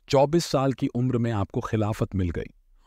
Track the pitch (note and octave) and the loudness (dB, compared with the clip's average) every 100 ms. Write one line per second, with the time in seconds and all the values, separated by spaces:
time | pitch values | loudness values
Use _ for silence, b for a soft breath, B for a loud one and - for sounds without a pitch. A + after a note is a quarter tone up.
0 | - C3+ C#3+ E3+ - C#3+ C3+ A#2+ C#3 B2 | 0 2 4 2 0 0 0 0 -2 0
1 | B2+ A#2+ A#2 G#2+ G2 C3 - G#2+ G#2 - | 0 0 0 -2 -2 -4 -2 0 0 -2
2 | A2+ F#2 E2+ - - - _ _ | -2 -2 -2 -4 -8 -14 _ _